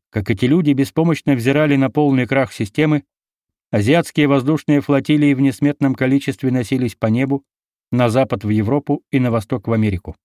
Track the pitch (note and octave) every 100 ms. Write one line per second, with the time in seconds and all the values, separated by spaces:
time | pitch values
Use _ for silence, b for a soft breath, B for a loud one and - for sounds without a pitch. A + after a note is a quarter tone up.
0 | _ A2+ G2+ G#2+ B2+ E3 D3 C3+ C3+ -
1 | E3 D#3 - C3 A#2 C#3+ D3+ C#3+ C3+ D3
2 | D3 C3+ B2 C3+ C3 - A2 - D#3 D3+
3 | - _ _ _ _ _ _ G#2 G#2 E3
4 | D#3+ - D3 C#3 B2+ D#3 - D3 - C#3
5 | C3+ D3 D3 C3+ C#3 - C#3+ C#3+ C#3 B2+
6 | C3 C3+ C#3 - C3 B2+ A#2+ C3 B2 -
7 | A2 A2+ C3+ C3+ _ _ _ _ - A#2+
8 | B2 A#2 B2+ G#2+ G#2 G#2+ G#2+ C#3+ - D3
9 | _ C#3 B2+ A2+ - B2+ - A2+ G#2+ F#2
10 | - -